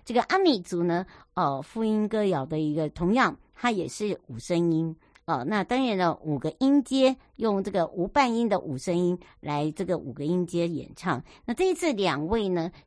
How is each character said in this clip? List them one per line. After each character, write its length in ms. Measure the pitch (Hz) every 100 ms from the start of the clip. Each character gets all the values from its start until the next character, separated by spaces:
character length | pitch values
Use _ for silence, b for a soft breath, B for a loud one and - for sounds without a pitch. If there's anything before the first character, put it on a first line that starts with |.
| -
这 80 |
个 80 | 240
阿 160 | - 381
美 180 | 370 220
族 200 | - 175
呢， 240 | 170 170 190 B B
呃， 280 | - 156 135
复 220 | - 220
音 240 | 220 214 208
歌 160 | 220
谣 220 | 208 156 135
的 160 | 156
一 120 | 151
个， 140 | 151 151
同 220 | - 175 240
样 220 | 208 - _
它 160 | - 247
也 160 | 208 151
是 320 | - 208 175 -
五 120 | 113
声 320 | - 170 170
音。 240 | 160 165 156 b b -
哦， 200 | 143 135
那 160 | 208
当 220 | 180 247 262
然 100 | 190
了， 240 | 175 -
五 140 | 156 143
个 160 | 156 -
音 240 | 269 285
阶， 320 | - 269 262 262 b -
用 280 | 226 196
这 60 | 196
个 160 | 190 160
无 200 | 190 196
半 260 | 294 254
音 160 | 233 233
的 100 | 196
五 160 | - 131
声 220 | - 175
音 200 | 175 175 B B
来 300 | 147 147 151
这 140 | 151 180
个 120 | 175
五 120 | 131
个 140 | 123 147
音 200 | 180 170
阶 220 | 170 170
演 240 | 147 - -
唱。 280 | 180 127 B B -
那 80 |
这 160 | 233 370
一 40 |
次 200 | 349 330
两 340 | 208 185 139 160
位 220 | 226 196
呢， 200 | 175 165 B